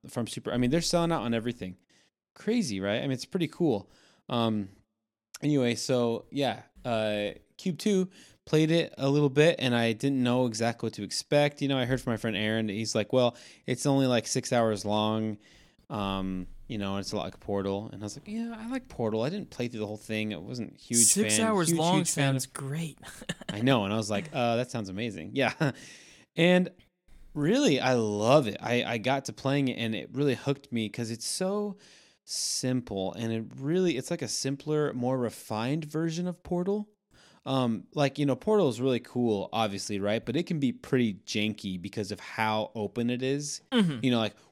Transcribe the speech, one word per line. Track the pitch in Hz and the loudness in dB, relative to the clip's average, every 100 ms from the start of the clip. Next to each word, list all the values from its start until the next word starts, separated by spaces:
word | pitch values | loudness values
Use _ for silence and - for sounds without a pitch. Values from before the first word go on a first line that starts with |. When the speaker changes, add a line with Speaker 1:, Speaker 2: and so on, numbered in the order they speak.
| - | -10
Speaker 1:
from | 123 110 | -6 -6
Super, | - - | -6 -4
I | 123 | 0
mean, | 123 | 2
they're | 165 | 2
selling | 165 175 170 | 2 0 2
out | 160 | 0
on | 117 | 0
everything. | 117 117 117 92 92 _ _ _ _ _ - | -2 -2 -6 -10 -12 _ _ _ _ _ -8
Crazy, | 208 240 160 98 | -2 0 0 -2
right? | 98 113 | 0 0
I | |
mean, | 139 | 0
it's | 127 - | -4 -4
pretty | 190 170 | -2 -2
cool. | - 165 104 - _ _ _ - | 0 0 0 -4 _ _ _ -4
Um, | 120 113 107 98 - _ _ _ _ _ - | 0 2 0 -4 -12 _ _ _ _ _ -6
anyway, | 147 143 120 117 | 0 2 2 0
so, | - 127 117 113 - | 0 2 2 -2 -6
yeah, | 139 135 101 - - 127 | -2 -2 -2 -10 -10 -4
uh, | 113 107 104 104 - _ - | 0 0 0 -4 -6 _ -8
Cube | 185 151 | -6 -2
two, | 214 190 185 - - _ - | 2 2 2 -6 -20 _ 0
played | 156 156 | 4 4
it | 165 156 - | 4 0 -2
a | 139 | 2
little | 147 147 | 4 4
bit, | 135 160 156 | 6 6 6
and | 127 | 2
I | 120 117 | 4 2
didn't | 110 139 135 | 2 0 2
know | 123 123 123 | 4 4 2
exactly | 110 117 113 113 | 2 0 0 -4
what | - | -6
to | |
expect. | 98 - - 147 147 143 | -6 -6 2 4 4 0
You | 139 | 0
know, | 135 | 0
I | 123 | 0
heard | 127 | 0
from | 120 | 0
my | 110 | -2
friend | 113 101 | -2 -2
Aaron, | 107 113 107 | 0 0 0
he's | 98 110 | -2 -2
like, | 113 101 | -2 2
"Well, | 127 120 - - - - | 2 2 0 -12 -14 -6
it's | 127 147 | -2 2
only, | 139 131 | 4 4
like, | 120 - | 2 2
six | 131 - | -2 2
hours | 123 113 104 | 2 2 0
long, | 101 107 107 110 110 104 - - - _ - | 0 0 2 0 -2 -6 -14 -20 -20 _ -10
um, | 110 98 98 95 92 87 - - | -6 -2 -2 -4 -6 -8 -14 -10
you | 110 | -8
know, | 98 98 | -4 -6
it's | 95 | -6
a | 104 | -6
lot | |
like | 90 - | -6 -8
Portal." | - 101 98 98 110 | -6 -4 -2 -4 -6
And | 98 | -10
I | 104 | -10
was | 143 | -12
like, | 208 | -10
Yeah, | 220 233 220 | -8 -8 -10
I | 226 | -8
like | 262 262 | -8 -8
Portal. | - 113 110 | -4 -2 0
I | 127 | -2
didn't | 202 - | -4 -8
play | - 120 | -6 -6
through | 117 | -4
the | 104 | -6
whole | 107 | -8
thing. | - 107 107 | -6 -4 -2
I | 87 | -4
wasn't | 101 123 110 - | -8 -8 -10 -12
huge | - 120 226 | -2 4 4
Speaker 2:
Six | 190 220 214 | 4 2 2
Speaker 1:
fan, | 220 | 2
Speaker 2:
hours | 202 165 | 2 2
Speaker 1:
huge, | 165 | 2
Speaker 2:
long | 165 190 | 2 2
Speaker 1:
huge | 170 | 2
fan | - 139 135 | 0 2 0
of | |
Speaker 2:
sounds | - | -4
great. | - 135 151 165 - - - - | -8 -8 -6 -8 -10 -18 -14 -12
<laughs> | - - | -10 -8
Speaker 1:
I | 104 | 0
know, | 123 123 98 | 4 4 4
and | |
I | 110 | 0
was | 104 | 0
like, | 101 123 | -2 -2
"Uh, | 147 120 117 | 0 2 2
that | 123 | 0
sounds | 120 95 | -6 -6
amazing." | 95 117 95 87 | -6 -6 -8 -6
Yeah. | 131 120 - | 0 0 2
<laughs> | 147 - - - - - _ - | -2 -2 -12 -20 -20 -20 _ 2
And | 170 180 180 - _ _ _ - - | 6 6 4 -4 _ _ _ -20 -12
really, | 151 147 180 277 135 | -2 2 4 4 4
I | 127 | 4
love | 123 110 104 110 151 113 | 2 2 2 6 6 6
it. | - | -2
I, | 113 120 | 0 0
I | 98 117 | 0 -2
got | 113 139 - | 0 -2 -4
to | |
playing | - 135 143 131 | -4 0 2 0
it, | - | 0
and | 113 104 | -4 -4
it | - | -6
really | 131 143 120 | 0 0 2
hooked | 139 135 - | -2 -4 -4
me | 117 107 | -4 -2
'cause | - 113 | -4 -6
it's | 117 - | -6 -6
so | - 185 208 208 196 - - - _ - | -4 -2 -2 -4 -8 -18 -20 -20 _ -10
simple, | - - - 127 127 120 98 95 | -6 -4 -2 0 -2 -2 -4 -4
and | 104 113 | -4 -4
it | 113 110 131 | -4 -6 -8
really, | 139 180 185 123 | -2 2 2 0
it's | - | -4
like | 170 | -6
a | 127 | -4
simpler, | - 135 139 151 151 147 | -4 -4 -4 -2 0 0
more | 127 123 131 | 0 -2 0
refined | 117 - - 107 120 160 151 | -2 -6 -6 -4 -2 -2 -4
version | 156 165 160 180 | -4 -2 -2 -6
of | 170 | -6
Portal. | - 175 180 208 208 _ _ - - - - | -4 -2 0 -2 -4 _ _ -20 -20 -14 -2
Um, | 135 120 110 - | 0 2 0 -4
like, | 151 139 139 | 0 0 2
you | 143 | 0
know, | 127 | 0
Portal | - 214 151 | 2 4 4
is | 113 | 2
really | 131 120 | 0 0
cool, | - 123 120 101 - | -2 0 2 2 0
obviously, | 110 107 98 - 101 | 0 0 -2 -4 -2
right? | 101 113 - | 0 0 0
But | 135 | -4
it | |
can | 175 160 | -2 0
be | 131 | 0
pretty | - - 127 117 92 - | -2 0 2 2 0 -4
janky | 107 107 107 101 92 | 0 0 -2 -6 -6
because | 95 110 95 | -6 -6 -6
of | 101 | -8
how | - - 110 107 107 | -8 -2 0 0 -2
open | 113 101 120 120 | -4 -4 -2 -2
it | 123 | -2
is. | 131 143 147 - - | -2 -2 -4 -10 -2
Speaker 2:
Mm-hmm. | 247 180 127 | 2 2 2
Speaker 1:
You | 127 | 2
know, | 120 | 2
like, | 107 - _ | 0 -4 _